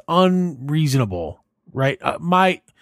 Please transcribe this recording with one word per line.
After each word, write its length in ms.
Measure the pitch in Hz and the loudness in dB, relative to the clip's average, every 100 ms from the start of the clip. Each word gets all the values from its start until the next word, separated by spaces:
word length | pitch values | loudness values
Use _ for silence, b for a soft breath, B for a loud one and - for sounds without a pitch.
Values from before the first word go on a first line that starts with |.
| - | -2
unreasonable, 1300 | 170 185 185 180 135 139 156 151 131 110 87 80 - _ _ _ | 2 2 2 -2 -6 -4 0 2 2 0 -4 -8 -12 _ _ _
right? 260 | 127 135 - | -4 -2 -2
Uh, 160 | - - | -4 -4
my, 400 | 170 180 185 175 _ b | 0 2 2 0 _ b